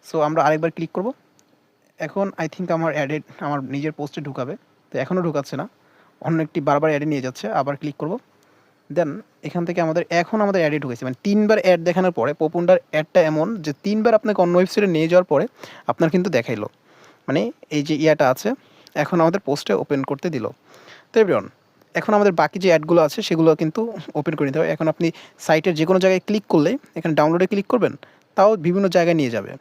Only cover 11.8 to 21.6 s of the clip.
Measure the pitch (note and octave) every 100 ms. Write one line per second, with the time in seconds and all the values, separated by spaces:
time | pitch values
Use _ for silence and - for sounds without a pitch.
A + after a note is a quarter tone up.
11.8 | E3 F3 F#3 E3+ A2+ D3 D#3 F3 F3 F#3
12.8 | _ D3+ D#3 F#3 D#3+ D#3 E3+ A3+ D3+ C#3
13.8 | G3 G#3+ A3 A3 A3 G3+ F3 F3 F#3 -
14.8 | G3+ D#3+ D#3+ F3 F#3 C#3+ G3+ _ - -
15.8 | - - E3 F3+ F#3 C3+ A2+ A2 G#2 _
16.8 | _ _ - _ - C#3 A3+ - - D3+
17.8 | D3 D3+ D#3 D3+ C#3 C3 G#3 C4 _ _
18.8 | - - D3 F3 E3 E3 - C#3+ - -
19.8 | C#3 C#3 C3+ C#3 F#3 C#3 A2 - _ -
20.8 | - - _ A3+ G#3 B2+ F#2+ _